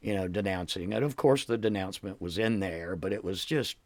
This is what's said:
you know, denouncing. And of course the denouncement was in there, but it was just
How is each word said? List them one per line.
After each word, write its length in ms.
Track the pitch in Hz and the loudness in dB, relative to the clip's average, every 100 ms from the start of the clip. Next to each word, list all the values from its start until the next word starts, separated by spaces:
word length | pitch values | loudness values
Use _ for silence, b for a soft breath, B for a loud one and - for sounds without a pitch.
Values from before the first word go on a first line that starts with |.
you 140 | - | -2
know, 140 | 101 92 | -2 0
denouncing. 640 | 90 98 92 87 - 87 | 0 0 -2 -2 -4 -2
And 120 | 107 | 0
of 120 | 143 135 | 0 2
course 280 | 143 135 | 4 4
the 140 | - 117 | 4 2
denouncement 600 | 110 101 95 95 98 98 | 2 2 -2 -4 -10 -6
was 180 | 87 85 | -4 0
in 220 | 110 113 | 2 2
there, 360 | 95 82 85 90 | 0 -4 -4 -4
but 160 | 95 | -2
it 120 | 101 | -2
was 200 | 87 95 | -2 -4
just 320 | - 156 120 - | 0 0 0 -6